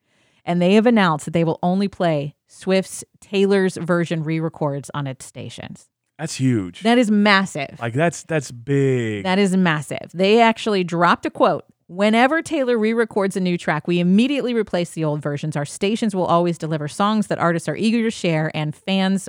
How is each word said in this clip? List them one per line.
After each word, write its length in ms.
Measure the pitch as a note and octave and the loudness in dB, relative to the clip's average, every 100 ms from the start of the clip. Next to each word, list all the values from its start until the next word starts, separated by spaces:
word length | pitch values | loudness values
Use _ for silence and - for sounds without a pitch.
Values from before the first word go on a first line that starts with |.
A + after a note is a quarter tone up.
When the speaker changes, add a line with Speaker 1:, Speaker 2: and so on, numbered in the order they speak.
| _ _ _ _ | _ _ _ _
Speaker 1:
and 180 | - F3 | -4 0
they 120 | F3 | 4
have 120 | G#3+ A3 | 4 6
announced 400 | A#3 F#3 D3+ - | 4 4 0 -2
that 60 | |
they 120 | E3+ | 0
will 160 | E3 - | 0 0
only 240 | F3+ F#3+ G3 | 0 0 -2
play 480 | - F3 D3+ C#3+ - _ | -2 0 0 -4 -10 _
Swift's 560 | - - F#3+ F#3 - - _ | -8 0 0 0 -8 -18 _
Taylor's 580 | - G3 G3 G3 F#3+ - | -4 0 4 4 2 -2
version 460 | E3+ F3 E3+ E3 | -2 0 0 -4
re-records 680 | D#3 D#3+ D#3+ - D3+ C#3+ C3 | -2 -2 -4 -4 -4 -4 -8
on 140 | D3 C#3 | -8 -8
its 180 | C3 - | -10 -16
stations. 640 | B2+ A#2 - - - _ _ _ - | -16 -14 -14 -16 -16 _ _ _ -12
Speaker 2:
That's 180 | D#3 - | -10 -2
huge. 460 | C3 A#2 F2+ F2+ | 0 2 -2 -4
Speaker 1:
That 160 | A3 A#3+ | 2 2
is 140 | A3 | 4
massive. 680 | G#3+ G#3 G3 G3 D3+ C3+ - | 2 4 4 0 -6 -10 -8
Speaker 2:
Like, 140 | A#2+ | -4
that's, 300 | A#2 E3+ - | 0 0 -2
that's 260 | - D#3+ C3 | -4 -4 -4
big. 720 | A#2+ A2+ C#3 C3+ B2+ A2+ G#2 | -8 -2 2 2 2 -2 -4
Speaker 1:
That 140 | F#3 F#3+ | -2 2
is 160 | G3 F#3+ | 2 2
massive. 540 | F3+ D3+ C#3 - - | 2 0 -4 -10 -8
They 280 | E3 F#3+ A3+ | -2 4 6
actually 420 | A3+ A3+ A3+ G3+ F3 | 4 2 -2 -2 0
dropped 400 | E3+ F3 G#3+ D4+ | 2 2 2 -2
a 40 | |
quote. 360 | - B3 D3+ - _ - | 0 0 0 -6 _ -12
"Whenever 540 | F3 G#3+ A3 C4 D#4+ | -2 2 4 2 2
Taylor 360 | - D#4 B3+ A#3+ | -2 -2 0 2
re-records 560 | G#3+ A3+ A3+ A3 G3 G3 | 2 0 0 0 -2 0
a 60 | |
new 160 | F#3 F3 | -2 -2
track, 280 | - D3+ - | -2 -2 0
we 140 | F3 | 0
immediately 540 | F3 G3 B3+ C#4 A3+ | 4 4 4 0 -2
replace 380 | A#3 G#3 F3+ F3 | -2 -2 -2 -4
the 120 | - | -4
old 180 | D#3 D3+ | -2 -2
versions. 360 | D3 C#3+ D#3 D3 | -4 -4 -4 -4
Our 80 | D3 | -6
stations 500 | - G3 A3 A3+ F#3 | -4 -2 -2 -2 0
will 100 | F3 | 2
always 320 | E3+ F3 E3 | 2 2 -2
deliver 300 | D#3 D#3+ D3 | -4 -4 -4
songs 400 | - G3+ G#3+ G#3 | -2 0 0 -2
that 100 | - | 0
artists 300 | E3+ E3+ - | 0 0 -4
are 80 | D3 | -2
eager 260 | A3 A#3 | 0 0
to 80 | A3+ | -2
share 400 | - F3+ D#3+ D#3 D#3 | -2 -2 0 -2 -4
and 180 | D3+ | -6
fans 540 | - - F#3+ F#3+ F#3+ | -6 -4 0 0 -2